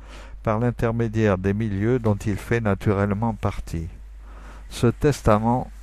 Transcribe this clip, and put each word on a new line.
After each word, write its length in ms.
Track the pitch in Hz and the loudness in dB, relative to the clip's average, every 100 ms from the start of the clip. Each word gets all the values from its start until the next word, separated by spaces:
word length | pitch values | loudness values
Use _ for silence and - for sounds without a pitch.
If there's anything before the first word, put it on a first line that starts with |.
| - - - - | -14 -16 -16 -6
par 160 | - 107 | -2 0
l'intermédiaire 800 | 123 113 117 117 117 110 107 92 | 0 0 0 0 0 2 4 4
des 160 | 95 | 2
milieux 460 | 101 113 95 110 127 | 0 0 0 2 2
dont 180 | 113 101 | 2 0
il 200 | 104 98 | 0 -4
fait 260 | - 117 | 0 0
naturellement 720 | 110 95 113 98 101 101 117 | 2 0 2 2 2 2 -2
partie. 540 | 104 101 - - 82 85 - - - - - - - - | -2 -4 -4 -6 -6 -6 -10 -18 -18 -18 -18 -16 -16 -14
Ce 200 | - 120 | 0 2
testament 840 | - 151 135 117 107 113 123 - - | 4 2 2 4 4 4 0 -2 -12